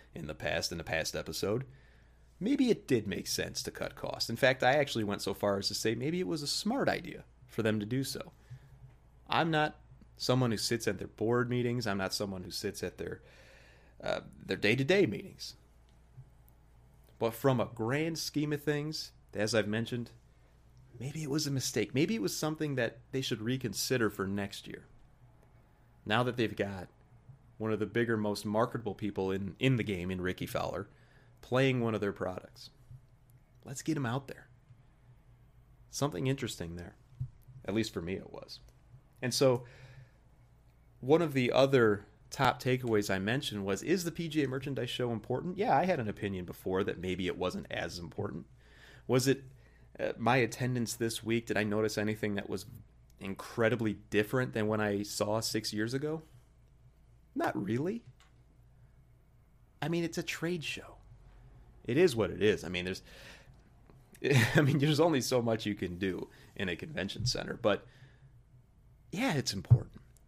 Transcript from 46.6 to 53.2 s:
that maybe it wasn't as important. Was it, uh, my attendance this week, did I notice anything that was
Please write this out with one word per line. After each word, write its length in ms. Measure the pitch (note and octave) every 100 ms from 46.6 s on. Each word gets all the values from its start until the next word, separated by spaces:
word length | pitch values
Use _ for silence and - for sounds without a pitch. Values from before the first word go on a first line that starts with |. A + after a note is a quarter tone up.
| F#2+ F#2
that 160 | G2 -
maybe 260 | F2+ F2+ F2+
it 120 | -
wasn't 280 | F#2 F#2+ -
as 280 | - E2+ F2
important. 480 | E2 - G2 D2+ - - - - - - -
Was 200 | B2+ B2+
it, 160 | C3 - - - - - -
uh, 140 | - -
my 180 | A#2 C3
attendance 580 | A2+ - B2+ B2 A2+
this 300 | - A2+ -
week, 220 | G#2+ A#2 -
did 100 | G#2
I 80 |
notice 340 | G#2+ G#2 A2 G#2+
anything 360 | G#2 G#2+ G#2+
that 160 | G2+ -
was 160 | F#2+ - - - - - -